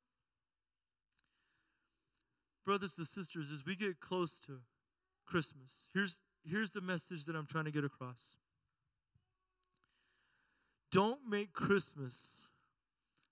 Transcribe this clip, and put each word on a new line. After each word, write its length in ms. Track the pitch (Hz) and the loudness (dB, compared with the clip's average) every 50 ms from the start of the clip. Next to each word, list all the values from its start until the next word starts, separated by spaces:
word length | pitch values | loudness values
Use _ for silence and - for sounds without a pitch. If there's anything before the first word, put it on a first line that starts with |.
| _ _ _ _ _ _ _ _ _ _ _ _ _ _ _ _ _ _ _ _ _ _ _ _ _ _ _ _ _ _ _ _ _ _ _ _ _ _ _ _ _ _ _ _ _ _ _ _ _ _ _ _ _ | _ _ _ _ _ _ _ _ _ _ _ _ _ _ _ _ _ _ _ _ _ _ _ _ _ _ _ _ _ _ _ _ _ _ _ _ _ _ _ _ _ _ _ _ _ _ _ _ _ _ _ _ _
Brothers 300 | 190 196 202 185 190 - - | 2 2 4 2 0 -2 -4
and 80 | 170 | -6
sisters, 440 | - - 202 185 - - 175 151 139 | -6 -4 -6 -8 -6 -4 -6 -4 -4
as 140 | 151 147 135 | -6 -6 -4
we 80 | 151 196 | -4 -2
get 260 | 175 214 202 180 - | 0 0 -2 -2 -4
close 380 | - - 185 185 175 156 - - - | -4 -2 0 0 2 0 -2 -6 -12
to 140 | - 139 127 120 - _ _ _ _ _ _ _ _ _ _ _ | -14 -14 -14 -14 -18 _ _ _ _ _ _ _ _ _ _ _
Christmas, 480 | - - 175 147 - - 139 127 131 - - - - - | 0 2 2 2 2 -4 -14 -18 -18 -20 -20 -20 -2 2
here's, 260 | 185 202 190 165 - _ _ _ _ _ | 2 2 2 0 -4 _ _ _ _ _
here's 260 | 160 165 208 220 190 | -2 0 2 2 0
the 100 | - 208 | -2 -2
message 440 | 180 185 185 165 - - 180 160 143 | 0 0 0 0 -2 -4 -6 -6 -4
that 100 | 151 165 | -2 -2
I'm 120 | 160 151 | -2 -2
trying 180 | 147 - 165 156 | -2 0 0 0
to 80 | 156 147 | 2 2
get 120 | 151 143 | 2 2
across. 520 | 139 - - 127 123 123 - - - - - _ _ _ _ _ _ _ _ _ _ _ _ _ _ _ _ _ _ _ _ _ _ _ _ _ _ _ _ _ _ _ _ _ _ _ _ _ _ _ _ _ _ _ _ _ _ _ _ _ _ - | 0 -2 -6 -8 -10 -10 -12 -16 -20 -20 -20 _ _ _ _ _ _ _ _ _ _ _ _ _ _ _ _ _ _ _ _ _ _ _ _ _ _ _ _ _ _ _ _ _ _ _ _ _ _ _ _ _ _ _ _ _ _ _ _ _ _ 6
Don't 360 | 185 196 220 247 294 277 240 | 6 6 6 4 0 -2 -2
make 240 | 208 202 208 202 156 | 0 0 0 -2 -2
Christmas 640 | - - 151 196 196 - - - 147 139 127 - - - - - - - - - _ _ _ _ _ _ _ _ _ _ _ _ _ _ _ | -2 4 6 6 4 4 2 -4 -8 -8 -8 -8 -10 -14 -18 -18 -20 -20 -20 -20 _ _ _ _ _ _ _ _ _ _ _ _ _ _ _